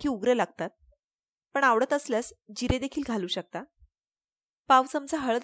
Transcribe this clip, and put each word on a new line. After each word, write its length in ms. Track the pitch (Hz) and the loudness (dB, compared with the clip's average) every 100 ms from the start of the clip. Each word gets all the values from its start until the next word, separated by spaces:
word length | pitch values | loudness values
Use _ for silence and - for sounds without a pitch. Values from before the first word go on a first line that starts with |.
की 60 | 294 | -4
उग्र 260 | 226 240 | 0 2
लागतात, 360 | 240 185 - 170 - _ _ _ _ _ _ _ | 2 0 -4 -10 -10 _ _ _ _ _ _ _
पण 100 | 277 | 0
आवडत 300 | 269 226 262 | 4 4 2
असल्यास 400 | 285 - 226 240 - - 208 | 0 0 -2 -4 -8 -16 -4
जिरे 240 | 247 254 | -2 0
देखील 240 | 269 - 269 | -2 -6 -4
घालू 200 | 226 180 | -4 -4
शकता. 360 | 185 170 170 277 _ _ _ _ _ _ _ _ _ - | -6 -8 -10 -12 _ _ _ _ _ _ _ _ _ 4
पाव 180 | 262 262 | 4 4
चमचा 320 | 302 277 320 | -2 -4 -2
हळद 240 | 262 233 | 0 -2